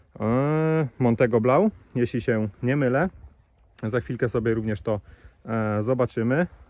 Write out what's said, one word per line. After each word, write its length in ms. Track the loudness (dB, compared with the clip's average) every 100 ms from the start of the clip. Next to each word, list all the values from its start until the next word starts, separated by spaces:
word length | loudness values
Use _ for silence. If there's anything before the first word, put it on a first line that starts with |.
| _ -6
e, 680 | -2 0 0 0 0 0 -2 0
Montego 420 | 0 2 2 2
Blau, 300 | 4 4 2 -2 -6
jeśli 260 | -2 -2 -2
się 280 | -2 0 -2 -4
nie 140 | -2 0
mylę. 320 | 2 0 -2 -4 -20 -20 _ _ _ _
Za 180 | -4 -4
chwilkę 280 | -4 -4 -2
sobie 260 | -2 -2
również 280 | -2 -2 -4
to, 180 | -4 -4 -6 -20 -20 _ -6
e, 360 | -4 -2 -2
zobaczymy. 640 | 0 0 -2 -2 0 0 -2 -6